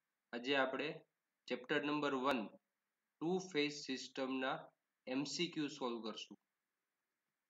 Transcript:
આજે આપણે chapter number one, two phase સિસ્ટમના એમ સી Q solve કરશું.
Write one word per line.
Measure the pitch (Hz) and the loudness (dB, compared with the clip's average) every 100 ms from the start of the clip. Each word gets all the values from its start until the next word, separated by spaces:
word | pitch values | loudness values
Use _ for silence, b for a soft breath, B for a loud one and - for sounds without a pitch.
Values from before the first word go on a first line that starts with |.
| _ _ _ | _ _ _
આજે | 120 123 139 | -4 2 4
આપણે | 131 131 143 160 - _ _ _ - | 4 2 -2 -4 -12 _ _ _ -4
chapter | - - 151 | -4 2 2
number | 143 147 147 | 2 2 2
one, | 135 127 131 101 - _ _ _ _ _ - | 2 4 2 0 -8 _ _ _ _ _ -4
two | 160 185 | 0 0
phase | 180 147 147 | 0 0 0
સિસ્ટમના | 147 - 127 - - 131 131 131 156 - _ _ _ - | 0 -6 -6 -6 -4 -2 0 0 -2 -6 _ _ _ -4
એમ | 131 | -2
સી | 143 - 170 | 0 0 -2
Q | 156 143 | 0 -2
solve | - 127 117 | -2 -4 -2
કરશું. | 110 104 - 101 _ _ _ _ _ _ _ _ _ _ _ | -4 -8 -10 -14 _ _ _ _ _ _ _ _ _ _ _